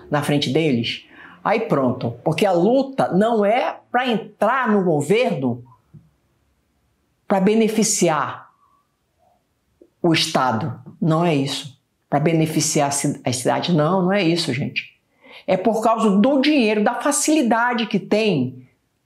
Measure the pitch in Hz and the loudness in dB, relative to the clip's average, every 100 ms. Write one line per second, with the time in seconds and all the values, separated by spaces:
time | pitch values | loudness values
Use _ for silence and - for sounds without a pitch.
0 | - 147 147 147 131 151 160 117 117 - | -6 -4 0 -2 0 0 2 0 -2 -8
1 | - - - - 170 - - 147 127 - | -14 -20 -20 -6 -2 -2 0 0 0 -2
2 | - - 160 156 202 175 190 262 269 - | -6 -4 -4 0 0 2 2 2 0 -2
3 | - 180 220 233 202 240 320 - _ 240 | 0 2 2 2 2 0 -2 -8 _ -4
4 | 262 220 - - 214 262 240 208 180 147 | -2 -4 -6 -2 0 0 0 0 0 0
5 | 135 214 247 160 131 120 - - _ - | 0 0 0 -2 -4 -6 -12 -20 _ -20
6 | _ _ _ _ _ _ _ _ _ _ | _ _ _ _ _ _ _ _ _ _
7 | _ _ - 190 190 226 214 220 208 - | _ _ -2 2 4 4 2 2 0 2
8 | 170 151 123 - - _ _ _ _ _ | 2 2 -4 -8 -20 _ _ _ _ _
9 | _ _ _ _ _ _ _ _ - _ | _ _ _ _ _ _ _ _ -20 _
10 | 175 156 - 151 131 113 - - - - | 0 0 0 0 0 -2 -4 -8 -16 -4
11 | 165 160 175 147 139 - - - _ _ | 0 2 2 0 -2 -8 -12 -20 _ _
12 | _ 143 160 165 156 156 139 156 143 - | _ 0 2 2 2 0 0 0 0 -2
13 | 147 - 131 123 139 127 151 165 151 190 | -4 -4 -4 -2 -2 -2 0 2 2 2
14 | 180 202 165 170 143 127 104 - - _ | 0 0 0 0 -2 -4 -6 -8 -12 _
15 | _ _ - - - 185 233 214 233 226 | _ _ -20 -12 -4 -2 0 0 0 2
16 | 214 196 254 285 285 302 214 214 208 - | 2 4 4 2 2 2 2 2 0 0
17 | 294 285 - 311 240 226 240 233 220 190 | -2 0 0 2 2 2 0 -2 -2 -4
18 | 180 208 220 160 123 - - _ _ _ | 0 0 2 0 -2 -8 -20 _ _ _